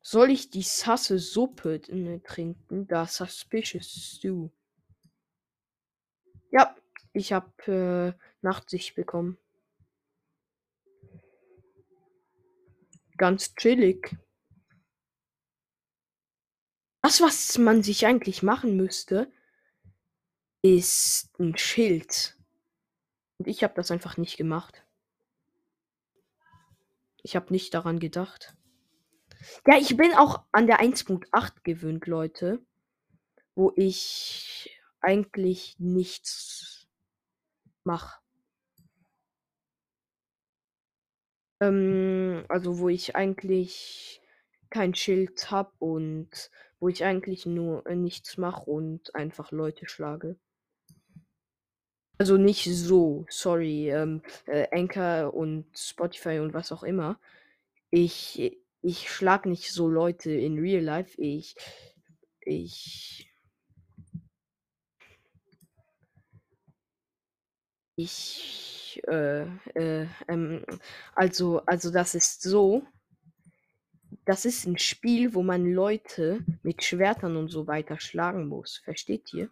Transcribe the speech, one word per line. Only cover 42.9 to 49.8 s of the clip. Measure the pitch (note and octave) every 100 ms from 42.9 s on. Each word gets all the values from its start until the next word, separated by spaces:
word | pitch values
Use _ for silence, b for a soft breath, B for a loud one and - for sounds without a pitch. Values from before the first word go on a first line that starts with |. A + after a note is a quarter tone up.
| F3+ - -
eigentlich | G3 F#3+ F#3+ F#3+ F3+ - - - - - _ _ _ _ _
kein | A3+ F#3
Schild | F#3 - F#3+ F#3+ - -
hab | G3 G3 _
und | D#3+ D#3+ D#3 D#3 D#3+ - - b b _
wo | F3+
ich | F3+
eigentlich | F#3 F#3+ F#3 F#3 F3
nur, | E3+ E3+ D#3 -
äh, | F3
nichts | F3+ - - -
mach | F3+ F3+ -
und | D3+ D#3+ D#3+ -
einfach | - D3+ - D3+
Leute | D#3 D#3 D3+